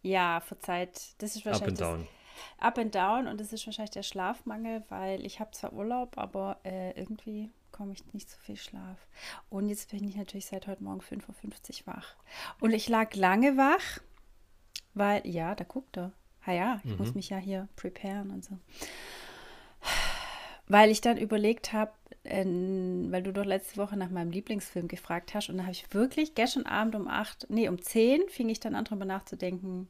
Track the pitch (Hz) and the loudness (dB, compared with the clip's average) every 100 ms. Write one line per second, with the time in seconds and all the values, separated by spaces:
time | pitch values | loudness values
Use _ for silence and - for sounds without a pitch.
0 | 185 190 175 170 - 190 - 175 180 - | 2 4 4 2 -2 -12 -4 -2 -2 -8
1 | - _ 208 220 214 110 101 92 85 82 | -18 _ -8 -6 -2 0 0 0 -2 -2
2 | 82 - - - - - 233 240 226 202 | -6 -14 -20 -18 -18 0 0 2 0 2
3 | 185 233 262 214 214 220 220 214 214 - | 4 2 0 -4 -8 -8 -8 -8 -8 -8
4 | 196 196 185 220 - 214 226 226 220 196 | -8 -4 -2 -4 -6 -6 -4 -6 -6 -6
5 | 190 190 - - 214 - - - 208 247 | -4 -4 -6 -8 -10 -8 -10 -6 -4 -2
6 | 247 - 190 196 196 196 190 185 185 - | -4 -6 -6 -4 -6 -6 -8 -6 -6 -8
7 | 190 214 - 214 214 _ _ - 202 196 | -8 -10 -8 -10 -10 _ _ -12 -12 -12
8 | - 208 - - - 208 - 202 190 185 | -14 -14 -14 -20 -14 -14 -12 -12 -14 -14
9 | - - - - - 196 208 208 - 202 | -18 -16 -14 -14 -10 -4 -2 -4 -8 -6
10 | 202 196 196 196 - 190 202 190 196 190 | -6 -6 -8 -10 -8 -10 -8 -8 -6 -8
11 | - 208 - 208 208 - - - - - | -8 -10 -10 -12 -12 -12 -14 -14 -10 -12
12 | - - - - - - 226 220 220 226 | -12 -20 -18 -12 -12 2 4 4 4 4
13 | 220 196 185 196 269 269 269 359 - - | 4 4 6 8 8 8 8 6 2 -10
14 | - - - - - - - - - 202 | -14 -20 -20 -20 -20 -20 -16 -16 -12 0
15 | 202 208 - 170 165 208 180 262 - - | 4 4 0 -2 -2 -4 -6 -8 -8 -6
16 | 180 - - _ - 180 196 226 226 143 | -6 -8 -20 _ -2 2 2 0 -2 -2
17 | 107 131 180 190 190 190 196 - 185 - | -2 -2 -4 -4 -2 -4 -4 -8 -8 -6
18 | 196 202 196 196 180 185 - - - - | -6 -6 -6 -8 -10 -14 -14 -14 -12 -12
19 | - - - - - - - - - - | -14 -14 -14 -16 -18 -18 -20 -10 0 2
20 | - - - - - - - 202 214 220 | 2 0 -6 -10 -12 -16 6 10 10 10
21 | 240 233 214 214 208 233 - 220 214 - | 4 4 2 4 4 2 0 0 -2 -4
22 | - - - 190 190 180 185 190 185 180 | -20 -18 -4 0 2 2 0 0 0 0
23 | 175 180 190 190 202 196 - - 202 202 | 0 -2 0 -2 2 0 -2 -4 -2 -2
24 | 180 180 170 175 - 208 - - 170 170 | -2 -2 -2 -2 -4 -6 -4 -6 -4 -8
25 | - 175 - 208 208 185 185 180 - 196 | -4 -4 -2 -6 -4 -4 -4 -6 -4 2
26 | 254 285 311 269 226 - - - 220 214 | 2 2 0 2 2 2 0 2 2 0
27 | 196 - 214 - - 214 226 180 - 226 | -2 -2 -2 -6 -2 2 2 0 0 6
28 | 226 285 392 - 254 240 226 208 220 202 | 8 8 4 2 0 0 -2 -2 -2 -4
29 | 190 190 - - 185 180 190 185 185 | -2 -4 -6 -4 -4 -4 -6 -6 -8